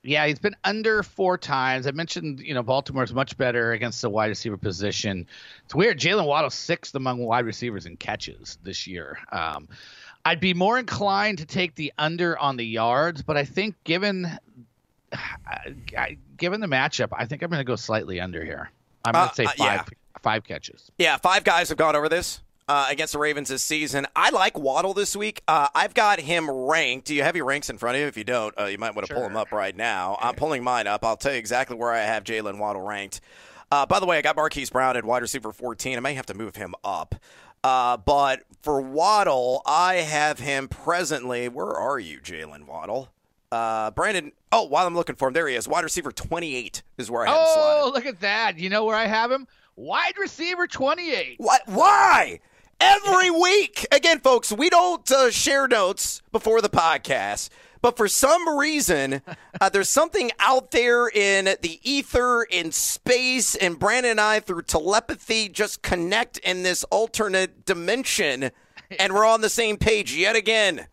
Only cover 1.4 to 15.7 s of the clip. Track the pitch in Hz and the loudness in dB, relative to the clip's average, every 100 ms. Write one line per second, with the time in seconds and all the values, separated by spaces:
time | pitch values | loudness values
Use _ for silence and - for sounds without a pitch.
1.4 | - 135 131 131 131 139 165 180 160 135 | -2 0 0 0 -4 -6 -8 -6 -6 -8
2.4 | 127 131 120 131 - 131 123 123 135 - | -6 -4 0 -2 0 -4 -2 -2 -4 -2
3.4 | 127 120 117 113 120 107 113 104 107 98 | 0 0 0 -2 -4 -4 -2 0 -2 -2
4.4 | 117 98 107 90 101 92 107 92 85 - | -8 -6 -6 -4 -4 -2 -4 -6 -10 -18
5.4 | - - _ 143 220 160 156 208 151 143 | -20 -20 _ 0 2 2 0 2 2 0
6.4 | 143 - - 170 - 135 131 123 120 117 | 0 -4 -6 -6 -6 -6 -4 -4 -2 0
7.4 | 117 107 120 101 82 78 - 104 - - | -2 -6 -8 -8 -12 -12 -8 -8 -10 -14
8.4 | - - 95 90 - 90 71 76 - 90 | -18 -16 -12 -12 -10 -12 -12 -16 -10 -6
9.4 | 80 71 78 - - - - - 160 170 | -6 -6 -14 -20 -20 -20 -20 -4 -2 0
10.4 | 185 175 190 247 233 - 202 196 208 185 | 0 2 2 2 -2 -2 0 2 0 -2
11.4 | 156 196 180 - 147 - 151 170 175 165 | -6 -4 -4 -4 -8 -2 -4 0 -2 0
12.4 | 139 127 117 110 117 123 165 156 135 147 | -2 -2 -4 0 2 2 0 -2 -2 -2
13.4 | 143 - 214 - - 170 208 190 175 160 | -2 -4 -4 -6 -4 0 0 -2 -6 -8
14.4 | _ - 117 _ _ _ _ - - - | _ -20 -20 _ _ _ _ -12 -12 -14
15.4 | - - - | -12 -12 -12